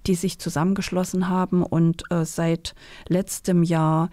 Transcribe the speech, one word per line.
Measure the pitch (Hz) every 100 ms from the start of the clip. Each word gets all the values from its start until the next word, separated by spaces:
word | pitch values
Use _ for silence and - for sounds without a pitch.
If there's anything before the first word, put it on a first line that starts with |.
| -
die | 180
sich | 190 -
zusammengeschlossen | - 147 175 196 - 180 185 185 185
haben | 185 185 180
und, | 175 160 165 165 -
äh, | 175 160
seit | - 165 165 - - - - -
letztem | 170 196 - - 175
Jahr | 170 165 156 160 170